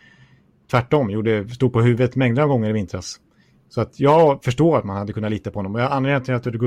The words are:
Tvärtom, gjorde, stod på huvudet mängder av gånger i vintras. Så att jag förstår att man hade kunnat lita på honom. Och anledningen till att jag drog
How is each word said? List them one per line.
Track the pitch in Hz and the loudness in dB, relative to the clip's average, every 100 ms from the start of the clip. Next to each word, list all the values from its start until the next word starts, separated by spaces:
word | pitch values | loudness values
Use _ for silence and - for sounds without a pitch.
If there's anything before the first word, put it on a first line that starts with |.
| _ _ _ _ _ _ _ | _ _ _ _ _ _ _
Tvärtom, | 123 123 151 117 | -2 2 0 0
gjorde, | 104 110 107 104 | -2 0 0 -2
stod | 123 127 | -2 0
på | 123 | 2
huvudet | 120 117 123 127 | 2 2 0 0
mängder | 127 117 | 0 2
av | 151 | 2
gånger | 131 107 | 2 0
i | |
vintras. | 110 92 92 - - _ _ _ _ _ | -2 -4 -8 -12 -16 _ _ _ _ _
Så | - | -6
att | 110 - | -6 0
jag | 139 160 160 139 | 4 6 6 2
förstår | - 123 160 143 | -2 2 2 2
att | |
man | 101 98 | 0 -6
hade | 101 | -6
kunnat | 107 107 | -6 -4
lita | 107 - | -4 -6
på | 104 | -8
honom. | 95 110 | -6 -2
Och | |
anledningen | 131 139 135 143 | -2 -2 0 -2
till | 127 | -2
att | 123 123 | -4 -4
jag | |
drog | 113 | -4